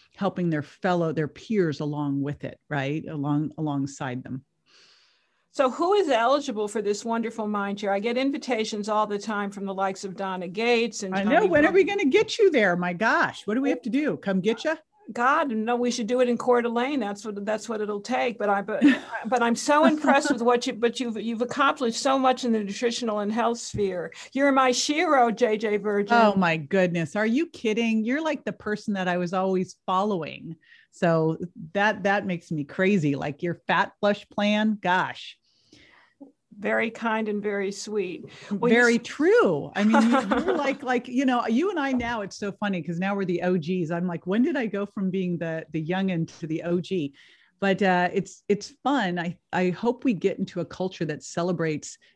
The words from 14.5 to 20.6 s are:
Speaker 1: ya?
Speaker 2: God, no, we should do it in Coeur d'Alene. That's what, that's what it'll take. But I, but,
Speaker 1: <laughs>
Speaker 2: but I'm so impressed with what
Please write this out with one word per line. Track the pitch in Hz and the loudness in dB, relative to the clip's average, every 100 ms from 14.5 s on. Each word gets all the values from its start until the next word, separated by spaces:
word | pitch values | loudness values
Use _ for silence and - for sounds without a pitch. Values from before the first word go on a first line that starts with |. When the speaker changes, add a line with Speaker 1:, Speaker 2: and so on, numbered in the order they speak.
| 226 | 0
Speaker 1:
ya? | 311 311 _ _ - | -2 -4 _ _ -10
Speaker 2:
God, | 233 247 302 302 | 0 2 2 2
no, | 220 220 | -2 -2
we | 240 247 | 0 0
should | 240 214 | -2 0
do | 247 | 2
it | 247 | 2
in | 233 | 2
Coeur | - 240 | 2 2
d'Alene. | 240 233 254 294 | 2 0 -2 -2
That's | 202 202 | -4 -6
what, | 226 202 | -8 -8
that's | 202 220 220 | -4 -4 -4
what | 214 | -6
it'll | 208 208 | -4 -6
take. | 202 254 254 214 | -4 -2 -2 -2
But | 208 | 0
I, | 202 | 0
but, | 196 202 285 247 - | -2 4 4 4 -2
Speaker 1:
<laughs> | 220 220 | -10 -2
Speaker 2:
but | 247 | 0
I'm | 233 233 | 2 0
so | - 294 320 | 2 4 6
impressed | 311 285 277 285 | 4 4 4 2
with | 254 | 0
what | 233 240 | 2 2